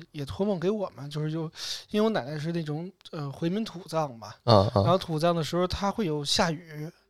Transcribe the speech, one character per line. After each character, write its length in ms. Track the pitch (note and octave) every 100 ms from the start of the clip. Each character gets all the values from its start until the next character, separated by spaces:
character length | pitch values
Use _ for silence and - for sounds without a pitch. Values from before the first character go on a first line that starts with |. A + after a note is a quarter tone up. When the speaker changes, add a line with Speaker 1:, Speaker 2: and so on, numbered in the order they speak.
| D#3+
Speaker 1:
也 120 | D3+
托 220 | C#3 - G3+
梦 140 | F#3+
给 100 | F3
我 220 | A3 F#3 -
们， 140 | C#3
就 120 | D3+
是 100 | D3+
有， 180 | D#3+ D#3+ - - - -
因 100 | G#3
为 20 |
我 80 | A3
奶 120 | G3+ B2
奶 120 | D3+
是 140 | D#3
那 100 | E3+
种， 280 | D#3 D3+ F3+ - -
呃， 180 | E3+ C#3+
回 180 | C3 E3+
民 160 | G3 A3+
土 140 | E3+ E3+
葬 260 | D#3+ D3+ A#2
嘛。 80 | G#2 -
Speaker 2:
嗯， 260 | - A2 G2+ G#2
嗯。 80 |
Speaker 1:
然 80 | G2
后 60 | F#3
土 200 | - D#3
葬 180 | E3+ E3+
的 80 |
时 120 | D3 E3+
候， 100 | F3+
它 240 | - G3+
会 160 | F#3+ F#3+
有 180 | D3+
下 280 | C#3+ - F3+
雨 360 | D3+ E3+ D3+ D3+ - _